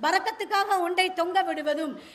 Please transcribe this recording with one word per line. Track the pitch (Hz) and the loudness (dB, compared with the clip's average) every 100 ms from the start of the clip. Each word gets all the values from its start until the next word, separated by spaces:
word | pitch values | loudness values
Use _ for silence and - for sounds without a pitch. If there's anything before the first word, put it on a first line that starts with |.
பரக்கத்துக்காக | 302 381 453 440 403 403 403 381 | 0 2 0 -4 -2 0 2 2
ஒன்றை | 349 359 370 | 2 2 2
தொங்க | 339 349 381 | 0 0 0
விடுவதும், | 339 311 302 294 302 - - | 0 -2 -2 -2 -4 -8 -16